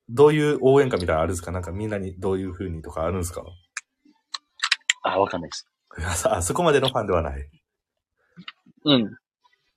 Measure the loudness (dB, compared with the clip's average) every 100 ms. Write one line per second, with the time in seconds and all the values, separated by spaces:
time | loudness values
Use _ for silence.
0 | -4 6 6 6 2 2 4 4 4 0
1 | 0 0 0 -2 -6 -8 -8 -8 -6 -6
2 | -8 -6 -4 -4 -4 -8 -8 -8 -10 -6
3 | -4 -4 -6 -10 -16 -18 _ -16 -16 _
4 | _ _ _ -16 _ _ -4 -4 -2 -2
5 | 0 2 0 0 -8 -12 -16 _ _ -10
6 | -6 -2 0 0 0 0 4 4 2 0
7 | 0 0 0 -6 -12 _ _ _ _ _
8 | _ _ _ -20 -20 -20 _ _ 2 4
9 | 2 -6 _ _ _ _ _